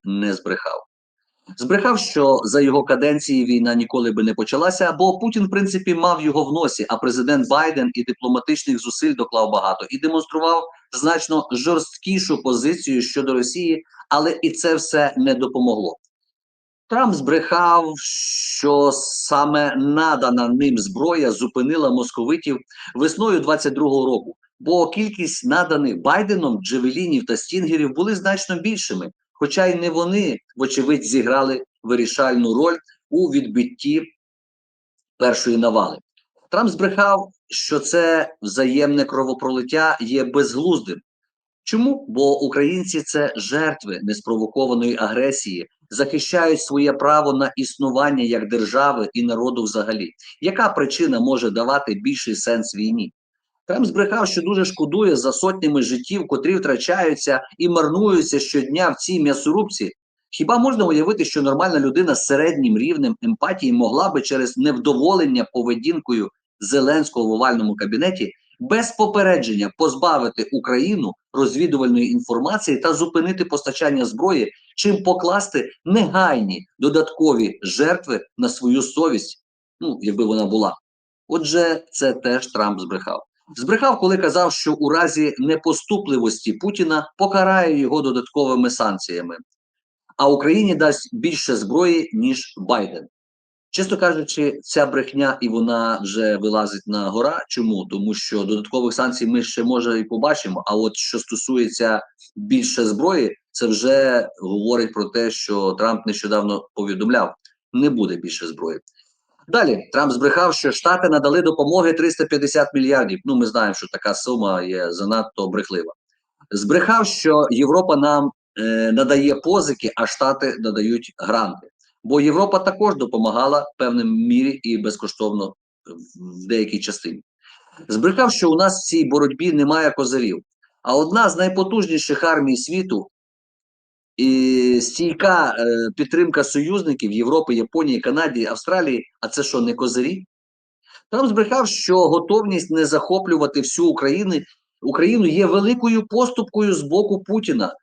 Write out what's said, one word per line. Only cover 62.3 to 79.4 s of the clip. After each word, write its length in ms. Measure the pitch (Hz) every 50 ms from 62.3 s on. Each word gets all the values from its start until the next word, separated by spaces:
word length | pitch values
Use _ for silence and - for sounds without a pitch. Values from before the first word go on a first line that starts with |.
| 196 175 156 170 160 143 131 117 107 107
рівнем 380 | 127 165 170 147 135 117 110 -
емпатії 500 | 120 113 110 - 143 160 - 143 143 127
могла 360 | 120 120 120 104 120 151 190 180
би 120 | - 139
через 380 | - - 139 131 127 120 - 127
невдоволення 880 | 135 151 135 123 120 147 131 123 143 180 196 180 160 139 127 120 110 -
поведінкою 760 | - 127 117 120 117 113 120 160 170 151 - 123 120 110 98 98 _ _ _ _ _ -
Зеленського 680 | 104 101 139 139 127 139 156 160 147 - - 123 113 110
в 40 |
овальному 440 | 110 113 131 131 120 113 107 107 101
кабінеті 560 | 101 104 104 113 127 165 185 185 185 107 95 - _ _ _ _ -
без 300 | 123 131 208 226 233 226
попередження 800 | - - 214 208 202 208 196 190 180 143 120 113 107 101 101 98 - -
позбавити 720 | 160 151 127 135 175 170 156 139 120 120 - - 107 -
Україну 600 | 139 123 - 123 123 123 151 196 214 175 120 92 - _ _ _
розвідувальної 800 | - 131 139 110 127 143 175 160 143 135 131 123 120 120 120 107
інформації 680 | 120 120 120 - 120 117 135 175 214 208 - 151 135 131
та 160 | - 165 151
зупинити 500 | - 170 165 - 165 165 185 190 185 165
постачання 600 | - 147 143 - 135 131 - 160 147 143 131 120
зброї, 480 | 107 107 120 165 190 180 135 104 101 - _ _ _ -
чим 260 | - 208 208 190 190
покласти 680 | 185 185 180 185 175 175 190 202 196 - - 135 - - - _ -
негайні 840 | 165 190 226 190 147 160 190 185 165 139 117 104 95 92 - - _ _ -
додаткові 800 | 127 147 147 160 156 - - - 156 151 127 113 110 95 - -
жертви 580 | 104 92 95 120 147 165 180 - - 143 117 95 - _ _ -
на 100 | 123 123
свою 340 | - - 127 120 123 135
совість, 600 | 120 - - 151 165 160 123 101 - - - _